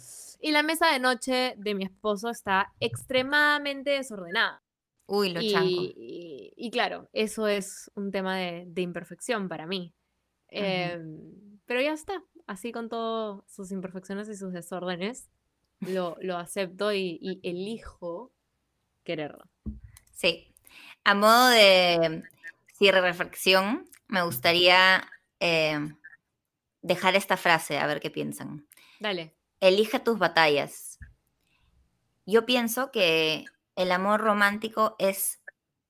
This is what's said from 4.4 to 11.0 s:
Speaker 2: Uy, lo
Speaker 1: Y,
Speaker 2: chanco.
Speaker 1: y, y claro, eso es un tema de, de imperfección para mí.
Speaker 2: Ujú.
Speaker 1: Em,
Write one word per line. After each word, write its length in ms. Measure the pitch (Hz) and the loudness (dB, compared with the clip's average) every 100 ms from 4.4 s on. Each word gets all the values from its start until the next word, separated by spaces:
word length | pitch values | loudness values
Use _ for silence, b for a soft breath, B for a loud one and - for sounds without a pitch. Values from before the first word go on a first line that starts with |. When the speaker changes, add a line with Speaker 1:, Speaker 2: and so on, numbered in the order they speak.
| 196 156 _ _ _ _ - | 0 -2 _ _ _ _ -4
Speaker 2:
Uy, 240 | 202 196 | 0 0
lo 80 | 170 | 0
Speaker 1:
Y, 60 | 214 | 0
Speaker 2:
chanco. 1040 | 196 185 180 185 - 117 170 170 - 85 - | 2 2 0 -4 -10 -16 -14 -14 -16 -18 -14
Speaker 1:
y, 120 | 233 | -6
y 40 | |
claro, 380 | 233 196 175 175 | -2 -2 -4 -10
eso 340 | 214 220 220 214 | -4 -4 -2 -2
es 420 | 202 196 - - - | -2 -4 -14 -16 -10
un 160 | 196 | -6
tema 260 | 196 190 190 | -4 -4 -4
de, 280 | 180 170 180 | -6 -8 -10
de 140 | 170 | -6
imperfección 680 | 180 170 170 170 - 226 190 | -6 -6 -12 -12 -6 -4 -4
para 160 | 156 160 | -8 -8
mí. 280 | 190 175 _ _ _ _ _ _ | -8 -10 _ _ _ _ _ _
Speaker 2:
Ujú. 140 | - 196 | -6 -4
Speaker 1:
Em, 920 | 185 175 175 | -2 -4 -6